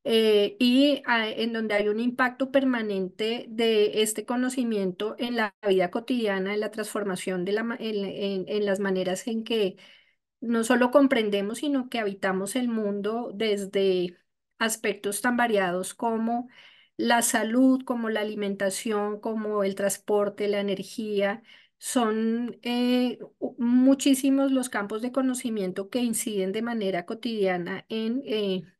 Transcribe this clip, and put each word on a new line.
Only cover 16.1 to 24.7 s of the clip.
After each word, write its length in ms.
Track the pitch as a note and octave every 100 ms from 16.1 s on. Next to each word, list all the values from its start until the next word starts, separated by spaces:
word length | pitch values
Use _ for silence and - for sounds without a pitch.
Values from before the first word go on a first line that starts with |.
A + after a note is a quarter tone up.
| A3+ A3+ A#3+ A#3+ - - _ _ -
la 260 | A#3 A#3+
salud, 600 | A#3 A3+ A3 A#3+ C4 C4
como 240 | C4 A#3+ A3+
la 100 | G#3+
alimentación, 960 | G#3+ G#3 G3+ G3 G3 F#3+ A#3 G#3 G#3 G#3
como 440 | A3+ A3 G#3+ G#3
el 100 | G3
transporte, 720 | G3 G3+ - - G#3 G3+ G3+ G#3
la 140 | G3+
energía. 840 | G3+ F#3+ F#3+ - G#3+ G3+ G3+ A3+ - - _ _
Son, 800 | - B3+ A3 A3 A3+ A#3 A#3+ -
eh, 560 | A#3+ A#3+ B3 B3 B3 - - _
u-, 180 | - -
muchísimos 960 | A#3+ B3 C4 C4+ C#4+ C4 C#4 C4+ C#4
los 160 | C4
campos 340 | B3+